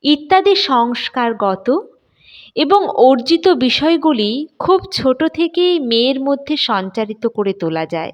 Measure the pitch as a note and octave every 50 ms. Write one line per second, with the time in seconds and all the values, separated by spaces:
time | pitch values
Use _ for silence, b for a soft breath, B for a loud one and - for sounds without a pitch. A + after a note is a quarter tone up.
0 | - C#4 D4 C#4+ D4+ D4 F#4+ F#4 F#4+ G4+ G4 G4 - - C4+ A#3+ A#3 A#3+ B3 -
1 | - - - C4 A#3+ A#3 A3+ G3+ G#3 G3 F#3+ F#3+ F#3+ - C4 F4+ A#4+ - _ _
2 | _ b b b b b b b b b b - D#4 C#4+ F#4+ G#4 F#4+ - - -
3 | A#3 C4 C4+ A#3+ A#3 - E4 E4 E4 F#4+ F4 B3 B3+ B3 - - C#4 D#4+ E4+ D#4+
4 | C#4 D#4+ D4+ A3 G#3+ G#3 A3+ C4+ D4+ E4 _ _ - - F#4 F#4 - - - -
5 | - C4+ B3+ C4 D#4 D#4+ - D#4 E4+ E4 E4+ F4 F4+ F4+ F4 E4+ C#4 A#3+ A3+ A3+
6 | A#3+ B3+ C4+ C4+ C4+ C#4 C#4 C#4 C#4 - D4+ C#4+ - - A3 G3 F#3+ F#3+ F#3 A3+
7 | A3 G#3 G#3+ - - A3+ - - G3+ G3 F#3+ G3 F3+ E3 D#3+ D#3+ D#3+ D#3 E3+ E3
8 | E3 -